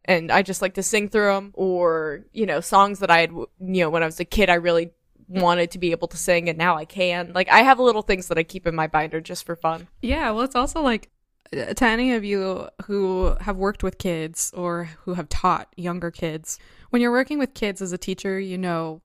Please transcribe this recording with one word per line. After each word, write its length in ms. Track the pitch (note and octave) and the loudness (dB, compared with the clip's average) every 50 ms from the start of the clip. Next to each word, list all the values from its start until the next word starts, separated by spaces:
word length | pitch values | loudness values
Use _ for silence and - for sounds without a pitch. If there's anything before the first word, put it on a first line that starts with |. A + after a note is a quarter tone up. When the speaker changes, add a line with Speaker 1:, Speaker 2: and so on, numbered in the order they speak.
| _ | _
Speaker 1:
And 260 | - F#3 E3+ E3 E3 | 0 0 2 2 4
I 120 | A#2 F#3 F#3+ | 4 4 4
just 180 | F#3+ F#3 - | 2 -2 -4
like 140 | G3 F#3 F#3 | -4 -4 -4
to 80 | G3 F#3+ | -4 -4
sing 260 | - - G#3+ G#3 G3+ | -2 -2 -2 -2 0
through 260 | - G#3+ G#3 G3+ G3 | 0 2 2 2 2
'em 180 | G3 G3 G3+ - | 0 -2 -8 -6
or, 720 | - F#3+ F#3+ F3+ F3 F3 E3+ D#3+ D#3+ D#3 D#3 C#3+ F3 G#3 _ _ | -4 -2 -2 0 2 2 2 2 0 -2 -4 -8 -10 -14 _ _
you 100 | - A3 | -4 -2
know, 160 | F#3 D3+ D#3 | -2 -2 -2
songs 380 | F3 - A3 G3 G3 G3+ G3+ F#3+ | -2 2 4 4 4 4 2 -2
that 120 | G3 F3 | 2 4
I 100 | E3+ E3 | 4 4
had, 100 | E3 D#3+ | 4 2
w-, 180 | E3+ D#3+ A2+ - _ _ | -2 -8 -12 -12 _ _
you 220 | F#3 F#3 F#3+ F#3 | -8 -4 0 0
know, 80 | E3+ D#3 | 2 2
when 140 | D#3+ E3 E3 | 2 0 0
I 40 | |
was 140 | D#3+ D#3 - | 0 -2 -6
a 60 | F3 | -8
kid, 240 | - - G#3+ G3 F3+ | -4 2 2 4 6
I 60 | F3 | 4
really 340 | E3+ E3+ F3 E3+ E3+ E3+ E3+ - _ _ _ _ _ _ | 4 4 2 2 2 0 -2 -8 _ _ _ _ _ _
wanted 440 | - F3+ F#3+ F3+ F3 F3 F3 F3 F3 | -8 -2 2 4 4 4 4 2 -2
to 80 | - F#3 | -2 -4
be 140 | F3+ E3+ E3 | -2 -2 -2
able 160 | E3 F3 E3+ | -2 -4 -8
to 80 | - | -8
sing 320 | - - - F3+ E3+ E3+ E3+ | -6 0 2 2 2 2 0
and 100 | D#3+ D#3+ | -2 0
now 180 | E3+ F3+ E3+ | 0 0 0
I 80 | D#3 D#3+ | 0 -4
can. 480 | - - G3+ F#3 F3+ F3 F3 F3 F3 F3+ | -10 -4 -2 0 0 0 -2 -6 -4 -2
Like, 160 | F#3 F#3+ - | -2 2 6
I 120 | - G#3+ | 8 8
have 180 | A#3+ C4+ C4+ A#3+ | 8 8 6 6
little 240 | B3+ B3 G#3+ G#3+ G#3 | 6 4 4 2 0
things 260 | - G3+ F#3 F#3 - | 0 -2 -2 0 -2
that 80 | E3+ | -2
I 60 | D#3+ E3 | -2 -2
keep 240 | - - F#3+ - | -2 -6 -6 -6
in 80 | E3+ E3 | -4 -2
my 140 | D#3+ D#3 D#3 | -2 -2 0
binder 340 | - D#3 D#3 D#3+ F3 E3 D#3+ | 0 0 0 0 -4 -8 -8
just 240 | - F3+ - - | -8 -12 -12 -10
for 100 | - E3+ | -10 -10
fun. 320 | - - D#3+ E3 E3 F3 - - - - | -4 -4 -4 -4 -4 -10 -18 -14 -10 -4
Speaker 2:
Yeah, 300 | A3+ C4+ D#4+ D#4 A#3 G#3+ | -4 -2 -2 -2 -2 -2
well, 100 | A3 B3+ | -2 -4
it's 140 | C4+ - | -2 0
also, 260 | B3 B3+ C#4+ - E4 D4+ | -2 -2 0 -2 0 0
like, 260 | C4 A3+ G#3 - _ _ _ _ _ _ _ - - - | 0 0 0 -4 _ _ _ _ _ _ _ -18 -10 -8
uh, 160 | - A#2+ - G#3 | -8 -6 -6 -2
to 120 | - C4 | 2 2
any 280 | A3+ A3 A3+ B3 C4 B3 | 2 4 2 2 0 0
of 120 | A3 G3+ | 0 -2
you 440 | G3+ G3+ G3 F#3+ F#3+ F#3 - - - - - - | -2 -2 -2 -2 -2 -4 -6 -8 -12 -14 -16 -8
who 500 | - G3+ G3+ G3 F#3 F#3 F#3 F#3 F3+ - - | -4 -2 0 0 0 0 2 2 2 2 2
have 160 | F3 G#3 G3 | 0 -4 -4
worked 260 | F#3 G3 G3 G#3 - - | -2 -2 -2 -2 -2 -4
with 140 | F#3 - | -6 -6
kids 560 | - - F#3+ E3+ D#3+ D#3 D#3+ D#3+ - - - - | -4 -4 -4 -4 -4 -6 -8 -6 -6 -8 -6 -6
or 360 | F#3+ F3 F3 E3+ E3+ E3+ D#3+ D#3+ - - | -6 -6 -4 -4 -4 -6 -10 -12 -12 -10
who 100 | F#3+ F3+ | -8 -6
have 140 | F3 D3+ - | -6 -4 -4
taught 440 | - - - F#3 D#3+ - - - _ | -2 0 2 0 0 0 -2 -8 _
younger 340 | - E3+ F3 F3 F3+ E3+ E3+ | -10 -8 -6 -6 -6 -6 -8
kids, 480 | E3+ - F3+ E3 D#3 D#3+ D#3+ - - - - _ - - - - | -6 -6 -6 -6 -6 -8 -10 -12 -12 -14 -14 _ -20 -20 -10 -2
when 100 | - A#3+ | 0 2
you're 120 | A#3+ A#3+ A#3+ | 2 2 2
working 260 | B3 C4 C4+ D4+ D4 | 2 0 0 -2 -2
with 160 | C4 B3 - | -4 -4 -4
kids 260 | - A3+ G#3 F#3+ - | -4 -6 -4 -4 -6
as 120 | G3 F3+ F3 | -8 -8 -8
a 60 | F3+ | -8
teacher, 420 | - - F#3 - - G3 F#3+ F#3+ | -6 -6 -6 -4 -4 -6 -4 -4
you 180 | G3 F#3+ F3+ F#3 | -6 -6 -6 -6
know 440 | F#3 F3+ E3+ E3 E3 D#3+ D#3+ D#3+ _ | -4 -4 -2 -4 -4 -6 -8 -12 _